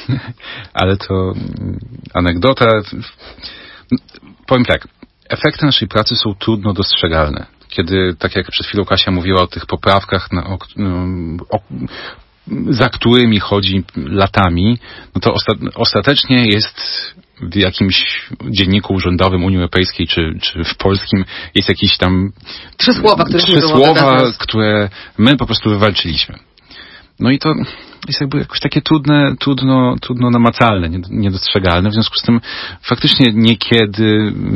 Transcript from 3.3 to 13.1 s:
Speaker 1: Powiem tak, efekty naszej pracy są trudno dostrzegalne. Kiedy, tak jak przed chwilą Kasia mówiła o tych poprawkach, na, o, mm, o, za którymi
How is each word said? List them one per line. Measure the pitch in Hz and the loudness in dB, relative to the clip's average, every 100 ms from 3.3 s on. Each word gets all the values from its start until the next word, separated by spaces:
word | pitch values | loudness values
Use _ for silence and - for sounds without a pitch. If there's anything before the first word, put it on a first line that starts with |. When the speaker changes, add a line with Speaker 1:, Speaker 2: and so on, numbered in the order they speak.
| - - - - - - - - - - - - | -20 -20 -20 -20 -20 -6 -6 -6 -20 -20 -16 0
Speaker 1:
Powiem | 127 | 0
tak, | 117 80 - _ - _ - | 2 -2 -6 _ -20 _ -10
efekty | - 151 - 147 | -4 -2 0 0
naszej | - 107 | 0 0
pracy | 107 107 120 | -2 0 -2
są | 110 | -2
trudno | 98 - 110 104 | -2 -2 0 0
dostrzegalne. | 95 95 - 87 80 76 - - _ _ | -2 -2 0 0 0 0 -4 -10 _ _
Kiedy, | - 85 95 92 85 | -6 -2 0 0 -2
tak | 95 95 | -4 -4
jak | - | -4
przed | - 85 | -6 -4
chwilą | 101 | -4
Kasia | 92 92 - | 0 0 2
mówiła | 90 90 95 | 0 2 0
o | 90 | 0
tych | - - | -4 -8
poprawkach, | 92 101 98 - 95 - | -2 2 2 2 -4 -2
na, | 90 98 | -6 -4
o, | 95 - - | -8 -8 -6
mm, | 98 90 90 92 82 87 - | -4 -2 -4 -4 -6 -8 -4
o, | - - - - - - - _ _ - - 120 | -6 -4 -10 -10 -12 -16 -18 _ _ -10 -6 -2
za | 123 123 | 0 0
którymi | - 117 | 0 2